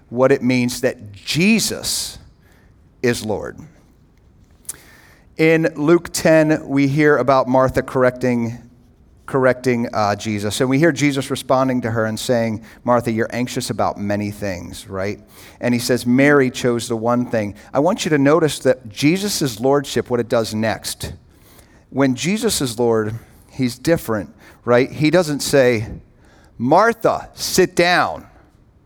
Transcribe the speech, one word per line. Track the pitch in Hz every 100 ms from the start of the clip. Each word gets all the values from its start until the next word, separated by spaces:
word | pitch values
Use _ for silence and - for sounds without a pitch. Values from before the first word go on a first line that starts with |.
| -
what | 120 131
it | 139
means | 123 127 120 -
that | 127 - 104
Jesus | - - 143 196 220 - 82 - - - - - _ _ _ _ _ _ _
is | 120 120 107
Lord? | 95 60 - - _ _ _ _ _ _ _ _ _ - - - - - _ _ -
In | 160 160 165 151
Luke | 147 170 -
ten, | - 170 160 156 156 -
we | 139 139
hear | 147 151 131
about | 127 135 123
Martha | 131 131 127
correcting, | - 131 127 123 127 120 117 120 - _ _ _ _ _ -
correcting, | 139 127 123 131 120 120
uh, | 107 104 101
Jesus. | 110 104 101 98
And | 131
we | 135
hear | 165
Jesus | 135 143 139 131
responding | 131 - 131 131 127
to | 113
her | 113 110
and | 107
saying, | - 117 113 107 - -
"Martha, | 120 120 120
you're | 110 110
anxious | 117 123 131 120
about | 107 92 -
many | 101 101 104
things," | 104 101 90 90 - 101
right? | 95 98 98 - - - -
And | 123
he | 120
says, | 120 123 120
"Mary | 127 143 143 127
chose | - 127 117 113
the | 113
one | 117 120 123
thing." | 113 101 - -
I | 135
want | 165 220 185
you |
to | 151
notice | 139 165 151 -
that | 131 - 107
Jesus' | - 143 190 202 - 139 107
lordship, | 131 143 135 117 104
what | 120
it | 113
does | 120 107
next. | 107 110 98 - - - - - _ - - - - _
When | 127 135 120
Jesus | 151 214 233 -
is | 131 113
Lord, | 117 110 107 110 - - _
he's | - 123 -
different, | 160 165 - 107 85 - - - 117
right? | 120 135
He | 117 151
doesn't | 170 156 143
say, | - 139 123 113 113 - - _ _ _ - -
"Martha, | 120 170 226 226 151 85 -
sit | - - - 180 -
down." | 175 170 101 78 - - _ _ _ _